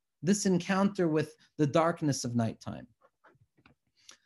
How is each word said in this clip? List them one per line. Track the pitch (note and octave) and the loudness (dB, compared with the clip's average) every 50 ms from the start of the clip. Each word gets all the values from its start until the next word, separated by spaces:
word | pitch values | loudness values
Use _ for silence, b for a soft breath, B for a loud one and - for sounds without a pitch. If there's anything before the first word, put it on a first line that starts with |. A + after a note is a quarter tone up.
| _ _ _ _ | _ _ _ _
This | C#3+ E3+ G#3 G3+ - | 0 0 0 2 2
encounter | G3 F#3 E3+ F3 - F#3+ F#3+ G3+ G3 G3+ F#3 F3 E3 | 2 0 0 0 0 0 2 2 0 0 0 0 0
with | D#3 D#3 D3 - - b b b _ | 0 0 -2 -4 -8 b b b _
the | - D3+ | -2 0
darkness | C3+ A#2+ E3 D#3+ E3+ E3+ - D#3+ D3 C3+ - - | 2 2 2 2 2 0 0 -2 -2 -2 -2 -4
of | B2 A#2+ | -4 -2
nighttime. | A#2 A2+ G#2+ - - - G#2 E2 C2 - - _ _ _ _ _ _ _ - _ _ _ _ _ _ _ _ _ _ _ _ b b b b b b b | -2 -2 -2 -4 -8 -10 -12 -12 -12 -14 -18 _ _ _ _ _ _ _ -20 _ _ _ _ _ _ _ _ _ _ _ _ b b b b b b b